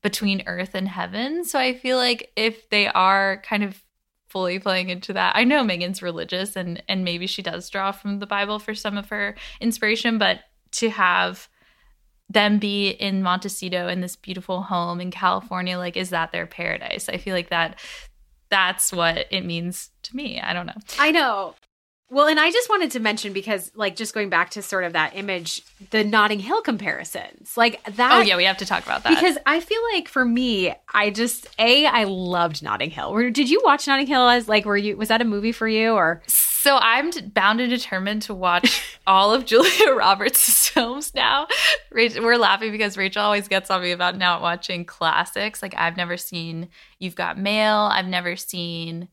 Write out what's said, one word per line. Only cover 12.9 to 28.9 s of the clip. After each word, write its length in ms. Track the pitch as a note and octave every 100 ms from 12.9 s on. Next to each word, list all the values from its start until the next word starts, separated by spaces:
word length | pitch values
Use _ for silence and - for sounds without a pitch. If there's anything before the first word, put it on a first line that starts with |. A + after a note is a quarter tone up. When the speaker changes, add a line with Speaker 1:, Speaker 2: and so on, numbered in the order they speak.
Speaker 1:
in 320 | - G3+ F#3+
Montecito 680 | F#3 F3+ G3 - F#3 F3+ F3
in 120 | F3+
this 160 | F3+ -
beautiful 460 | - F#3 F#3 F#3
home 380 | F#3 F3+ F3 F3
in 100 | F3+
California, 680 | F3+ F#3 F#3 - F#3 F3+ F3+
like, 180 | F3+ F3+
is 140 | F#3
that 220 | F3 E3
their 140 | F3 E3+
paradise? 640 | - F3 - - - -
I 100 | F#3
feel 160 | G3+
like 160 | F#3 F3
that 280 | E3+ E3 - - - - _ _ _ _
that's 440 | G3+ F#3 F#3 -
what 340 | F3+ E3 E3 -
it 140 | F#3+
means 460 | F#3 E3+ F3 F3+ - _
to 140 | - B3
me. 240 | D4 -
I 120 | -
don't 140 | F3 F3
know. 80 | - - -
Speaker 2:
I 120 | D4
know. 440 | D#4+ C#4 G#3 F#3 - _ _ _ _ _
Well, 160 | C4 D4+
and 120 | D#4
I 120 | D#4+
just 180 | F4 B4
wanted 220 | G#4 D#4+
to 100 | B3+
mention 320 | A3 G#3+ G#3
because, 400 | G3 G3 G3+ F3
like, 220 | G#3+ G3+ -
just 160 | A3
going 160 | - G3+
back 220 | F3 F3
to 100 | -
sort 220 | G3 G3
of 80 | F3+
that 240 | E3+ D#3 F#3+
image, 460 | G3+ F#3 E3 - - _ G3
the 140 | A3
Notting 360 | G#3+ G#3+ G#3 G#3
Hill 200 | G3 G4+
comparisons, 960 | G#4+ A3+ G3 - F3 - - - - -
like, 260 | A#3 A3 - G#3
that 220 | B3 B3+
Speaker 1:
Oh, 20 |
yeah, 160 | G3+ F#3
we 80 |
have 140 | F3+ F#3+
to 80 | F#3+
talk 180 | G3
about 180 | -